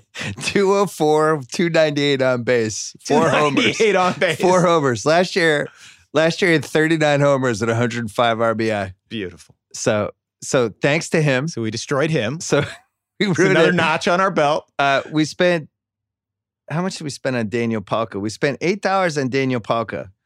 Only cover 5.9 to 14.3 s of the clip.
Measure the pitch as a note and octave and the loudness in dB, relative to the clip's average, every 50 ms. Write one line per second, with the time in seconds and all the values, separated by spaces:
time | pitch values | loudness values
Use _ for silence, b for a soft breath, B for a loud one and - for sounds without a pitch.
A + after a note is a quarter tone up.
5.9 | B B B B B C#3+ D#3 E3 E3 - - F3 E3 D#3 B2 - - D#3 D#3 D#3 | B B B B B 2 2 2 2 0 2 2 2 2 0 0 0 0 2 2
6.9 | E3 D#3+ D3+ D3 D3 C#3 C#3+ C#3+ C#3 C3+ C3 B2+ A#2 G2 A2+ A2+ A2+ A2 B2 A#2+ | 2 2 2 2 2 4 4 4 2 2 2 0 -2 0 0 0 0 0 0 0
7.9 | A2+ A#2+ A#2 A2 - - B2 A#2 A2+ A2 A#2 A2+ A2+ G#2+ A2+ A2 G#2+ G#2 G2 F#2+ | -2 -4 -6 -4 -2 0 2 2 2 2 0 0 0 0 -2 -2 -2 -2 -4 -6
8.9 | F#2 _ _ - A#2 A2+ G2 F2 F2 E2 - _ _ _ _ _ - - - B2+ | -8 _ _ -12 -10 -8 -8 -10 -12 -16 -20 _ _ _ _ _ -12 -6 -2 -2
9.9 | A2+ G#2 G#2 - - _ _ _ _ _ - - - C#3 B2 G#3 - _ - D3 | 0 0 -2 -4 -6 _ _ _ _ _ -6 -2 0 0 0 0 -2 _ -2 0
10.9 | C#3+ E3 D3+ - - F3 D3+ D3 C3 B2+ C#3 E3 - A#2+ A2+ A2 G#2+ A2+ - - | 0 -2 -2 -2 -2 0 2 2 0 0 -2 -4 -6 -6 -6 -6 -6 -6 -6 -4
11.9 | C#3+ C3 D3 E3 D#3+ D3 A2 G#2 C#3 E3 - - - C#3+ D3 - - - _ _ | -2 -2 -2 0 0 -2 -2 -4 -6 -6 -6 -2 0 0 0 -2 -6 -16 _ _
12.9 | _ _ _ _ _ - G#3 G#3 E3+ - F3+ F#3+ F#3+ D#3+ E3 E3+ F3+ E3+ E3 D#3 | _ _ _ _ _ -4 -2 0 2 2 2 4 4 4 4 4 2 2 0 0
13.9 | D#3 E3 - G#3 F3 F3+ F#3+ G3 | 0 -2 0 0 0 2 2 0